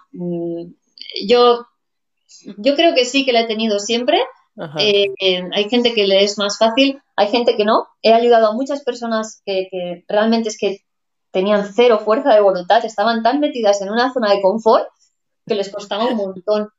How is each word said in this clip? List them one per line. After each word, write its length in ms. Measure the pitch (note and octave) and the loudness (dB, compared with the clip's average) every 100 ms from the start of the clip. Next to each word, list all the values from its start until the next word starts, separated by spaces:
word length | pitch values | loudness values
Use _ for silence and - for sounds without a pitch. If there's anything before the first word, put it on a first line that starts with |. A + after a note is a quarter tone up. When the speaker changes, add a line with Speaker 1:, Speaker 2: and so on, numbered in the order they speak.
| _ | _
Speaker 1:
mm, 520 | F3+ F3 E3+ E3+ E3+ E3+ - _ _ - - G3+ | -10 -8 -6 -6 -8 -12 -18 _ _ -14 -6 2
yo, 380 | A#3+ A#3+ A#3+ - _ _ _ _ _ _ - - G3 | 4 6 4 -2 _ _ _ _ _ _ -20 -20 -4
yo 180 | A#3 C#4 | 0 2
creo 200 | E4 C4 | 2 2
que 100 | B3 | 0
sí 200 | C#4 C4 | 0 0
que 80 | |
la 80 | A#3 | 0
he 60 | A3+ | 0
tenido 320 | A3 A3+ G3+ | -2 -2 -4
siempre. 400 | G3+ A3+ B3+ F4 B4+ - _ G#3+ | -2 -4 0 0 -2 -8 _ -14
Speaker 2:
Ajá. 220 | E3 E3 | -8 -2
Speaker 1:
Eh, 260 | G#3 G3+ G3 G3 | 0 2 0 -2
eh, 220 | F#3+ F#3 F3+ | -2 -2 -4
hay 160 | G#3 G#3 | -4 -2
gente 240 | A#3+ A#3+ | 0 0
que 140 | A3+ G3 | 0 2
le 160 | G3 | 2
es 140 | G3+ G#3+ | 2 -2
más 200 | G3+ - | -6 0
fácil, 440 | A3+ A3+ C#4 C4+ _ - | 0 2 0 -2 _ -4
hay 120 | G#3 | -2
gente 260 | A#3+ A#3 A3+ | 0 0 0
que 80 | G#3 | 0
no. 220 | A#3+ - _ | 0 -2 _
He 120 | G#3+ | 2
ayudado 340 | A3+ A#3+ A3+ A3 | 4 6 4 4
a 60 | |
muchas 300 | A3 C#4 C#4 | 0 -4 -6
personas 580 | - C4 A#3 A3 A3 - - | -8 -8 -6 -6 -6 -10 -6
que, 220 | F#3+ F#3+ | -4 -4
que 340 | F#3 F3 F3+ - | -8 -10 -10 -4
realmente 420 | G#3 A3 A3+ A3 | 0 2 0 -2
es 80 | - | -4
que 240 | G3+ G3 _ _ _ _ _ | -4 -6 _ _ _ _ _
tenían 400 | F#3+ G3 G#3 G3 | -2 0 0 0
cero 260 | - B3 G#3+ | 2 4 4
fuerza 340 | G#3+ A3+ C#4 | 2 0 4
de 80 | G#3+ | 4
voluntad, 440 | G3+ F#3 F3+ A#3 A3+ | 4 2 0 0 0
estaban 380 | - A3 A3+ | -2 -2 0
tan 160 | A3+ C#4+ | 0 0
metidas 420 | D4 C4 G#3 G3+ | -2 0 0 0
en 80 | G3 | -2
una 220 | A3+ C4 | -2 -2
zona 200 | C4 G#3+ | 0 0
de 80 | G3+ | 2
confort 460 | F#3+ A3 A3 C4+ - _ _ _ _ _ - | 0 0 2 2 0 _ _ _ _ _ -6
que 80 | G3+ | -4
les 140 | G3 | -4
costaba 360 | G3+ G3+ G3+ A#3+ | -10 -8 -4 -2
un 100 | A3+ | -2
montón. 520 | G3 F#3 G#3 G#3+ G#3 | -6 -6 -4 -4 -4